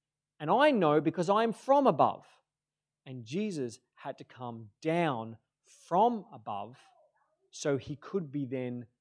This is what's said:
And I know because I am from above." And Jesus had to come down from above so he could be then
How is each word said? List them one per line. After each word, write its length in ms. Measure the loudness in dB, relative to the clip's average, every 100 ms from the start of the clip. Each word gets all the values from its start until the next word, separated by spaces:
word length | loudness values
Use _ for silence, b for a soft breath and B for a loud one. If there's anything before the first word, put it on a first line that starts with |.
| _ _ _ -8
And 120 | 0
I 200 | 4 6
know 320 | 6 4 4
because 260 | 2 -2 0
I 140 | 2
am 100 | 0
from 340 | -2 2 4 4
above." 400 | 4 2 2 -14 _ _ _ _ _ _ _
And 220 | -16 -14 -8
Jesus 520 | -6 -4 -4 -8 -10 _
had 220 | _ -14 -14
to 60 |
come 460 | -16 -14 -12 -12 -16 _
down 560 | -2 0 0 -2 -8 -14 _ _
from 600 | _ -20 -2 2 2 0 -10
above 460 | -14 -10 -8 -10 -16 _ _ _ _ _ _ _
so 260 | -6 -2 -2
he 180 | -4
could 380 | -14 -8 -8 -6
be 140 | -8 -6
then 400 | -6 -6 -8 -12 _